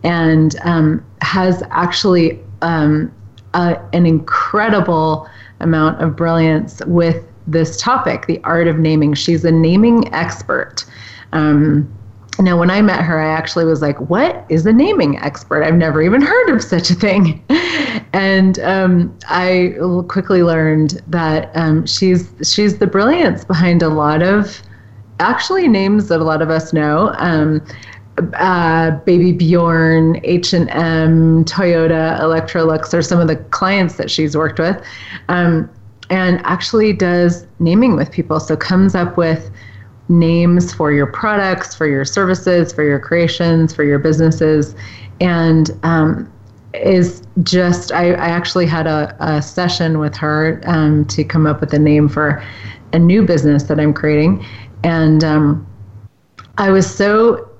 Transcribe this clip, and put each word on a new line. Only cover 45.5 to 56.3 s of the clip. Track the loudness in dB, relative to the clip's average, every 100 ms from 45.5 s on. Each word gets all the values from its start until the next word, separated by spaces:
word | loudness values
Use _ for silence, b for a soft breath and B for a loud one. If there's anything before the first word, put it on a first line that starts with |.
| 2 2 -2
um, | -2 0 0 -2 -8 -16 -20 -20 -18
is | -4 0 2 0 -4 -8 -4
just, | 0 0 0 -2 -4
I, | -2 0
I | 0 -2
actually | -4 -4 -2 -2
had | -2 -2
a, | -2 -4 -6
a | -4 -4
session | -4 -4 -4 -2 -2 -2
with | -4 -4
her, | -2 0 -2 -2 -2
um, | 0 2 2 0
to | -4
come | -2 0
up | 0 0
with | -2
a | 2
name | 2 4 2
for | 0 -2 -2 B B B B -4
a | 2
new | 4 4
business | 2 2 2 0
that | 0 0
I'm | 0
creating. | 0 0 2 2 0 B B B -4
And, | -2 2 2 4
um, | 2 2 0 -2 -6 -20 -20 -20 -20 _ _